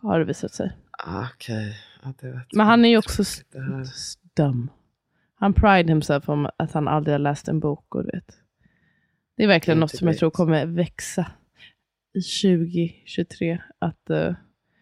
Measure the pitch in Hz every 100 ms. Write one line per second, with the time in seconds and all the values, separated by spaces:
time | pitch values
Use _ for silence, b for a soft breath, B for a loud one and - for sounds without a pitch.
0 | 214 170 156 - - - 196 - _ -
1 | - 95 117 - - 110 107 107 B _
2 | 135 131 131 127 123 208 214 233 233 233
3 | - - 202 - - - 131 135 131 -
4 | - - 180 - 147 123 123 - _ _
5 | _ _ _ _ 202 196 214 190 165 156
6 | 151 143 - 147 143 - 160 160 147 151
7 | 151 143 143 147 - 160 151 147 _ -
8 | - 175 - _ _ _ _ _ _ _
9 | _ _ _ - 208 175 - 160 156 -
10 | 175 156 165 - 165 160 156 170 170 -
11 | - - 165 - _ b b b _ _
12 | _ 190 180 - 196 175 170 175 170 -
13 | - - 170 - 170 170 - _ 165 -
14 | - 156 165 175 _ _ b b